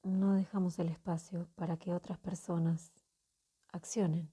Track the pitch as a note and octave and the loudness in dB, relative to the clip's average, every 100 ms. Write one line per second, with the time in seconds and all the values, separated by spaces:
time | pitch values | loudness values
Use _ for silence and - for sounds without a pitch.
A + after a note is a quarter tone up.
0 | F#3+ F#3+ G3 G3 F#3+ G3+ F3+ E3+ E3+ D#3 | 0 4 6 4 2 0 0 0 -2 -2
1 | - E3 - F3 E3+ - E3+ E3 F3 F3 | -2 -4 -4 -6 -6 -6 -4 -2 -2 -4
2 | - E3+ F#3 F3+ - E3+ E3 E3 - _ | -4 -8 -6 -8 -2 2 2 2 -2 _
3 | _ _ _ _ _ _ _ E3+ - A#3 | _ _ _ _ _ _ _ -12 -6 0
4 | F#3 D#3+ D#3+ | 0 0 -4